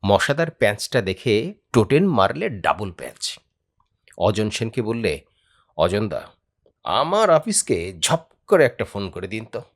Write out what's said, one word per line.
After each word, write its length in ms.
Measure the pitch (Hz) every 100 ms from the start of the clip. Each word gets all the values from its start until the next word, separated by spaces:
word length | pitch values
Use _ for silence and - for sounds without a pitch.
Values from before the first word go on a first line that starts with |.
| 98
মশাদার 460 | 98 - 143 165
প্যাঁচটা 500 | - 110 104 - 123
দেখে 520 | 95 92 - 107 151 208 _
টোটেন 340 | 123 107 147 196
মারলে 420 | 131 98 147 202
ডাবল 420 | 107 82 - 104
প্যাঁচ। 480 | 87 64 - - - _ _ _ _ _ _ _ -
অজন 320 | 90 101 107
সেনকে 320 | - 113 117
বললে, 440 | 107 117 107 73 _ _ _ _ _ -
"অজনদা, 500 | 85 98 107 67 - _ _ _ _ _
আমার 460 | - 101 156 196 220
অফিসকে 720 | 160 226 202 - 95 85 90
ঝপ 200 | - 165 - _ -
করে 180 | 190 135
একটা 200 | - 98
ফোন 240 | 101 98
করে 180 | 87 92
দিন 180 | 110 113
তো।" 160 | 110 -